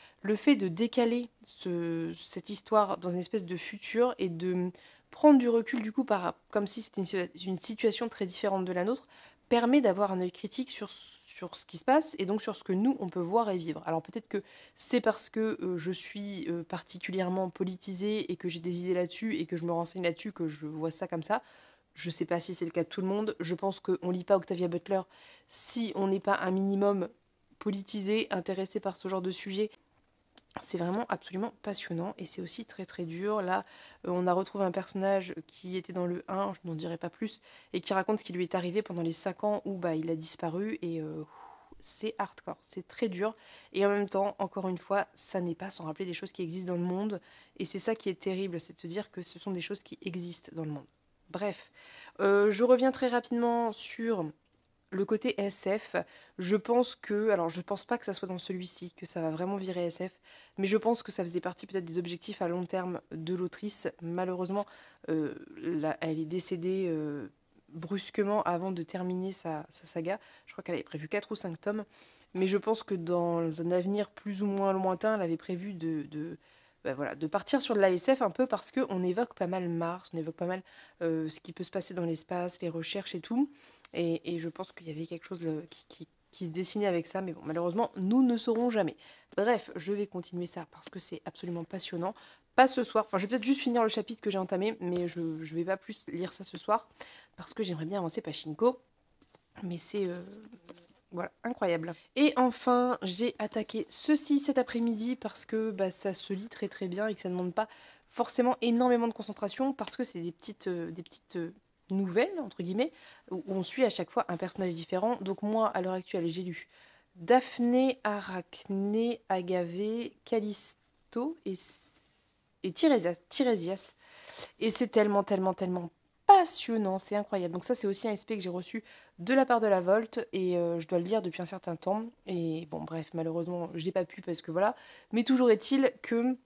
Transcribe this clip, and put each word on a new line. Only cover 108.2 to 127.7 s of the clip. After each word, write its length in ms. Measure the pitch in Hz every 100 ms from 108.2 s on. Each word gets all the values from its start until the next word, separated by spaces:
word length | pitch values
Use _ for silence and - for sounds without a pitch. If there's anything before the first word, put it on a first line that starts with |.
| 240 - 247 247
énormément 480 | 240 233 247 240 233
de 40 |
concentration, 600 | 220 214 208 202 - 269
parce 240 | 269 208 -
que 80 | -
c'est 160 | 180
des 100 | 170
petites, 360 | 165 - 202 196
euh, 240 | 175 170
des 120 | 165
petites, 320 | 170 - - 180
euh, 180 | 165 190 _ _ -
nouvelles, 500 | 190 190 180 330 370
entre 240 | 233 -
guillemets, 300 | 175 190 302 - - - -
où, 120 | 185 -
où 80 |
on 100 | 190
suit 200 | 180 -
à 60 | 247
chaque 200 | - 175
fois 140 | - -
un 80 | 170
personnage 360 | 185 - 185
différent. 440 | 165 165 185 214 240
Donc 220 | 190 190
moi, 260 | 208 220 220
à 140 | -
l'heure 100 | 185
actuelle, 340 | 185 - 190 170
j'ai 120 | 165
lu 280 | 180 160 - - - - _ 180
Daphné, 800 | 165 247 254 - 240 247 262 254 214
Arachné, 1120 | 208 190 185 - - - 196 202 214 233 233 -
Agave, 800 | 190 180 180 170 175 208 226 240 -
Callisto 1120 | - 226 208 202 - - _ _ _ 226 277 330
et, 120 | 202 185 - - - - - - - - - _
et 80 | 185
Tirésias, 440 | - 320 254 175 170 _
Tirésias. 640 | - 254 214 165 190 - - - - - - - -
Et 80 | 220
c'est 180 | - 240
tellement, 380 | 226 208 202 196
tellement, 280 | 196 190
tellement 360 | 180 180 180 170 - _ _ -
passionnant, 680 | 392 330 - - 226 196 190
c'est 200 | - 208
incroyable. 360 | 202 196 175
Donc 120 | 175
ça, 100 | -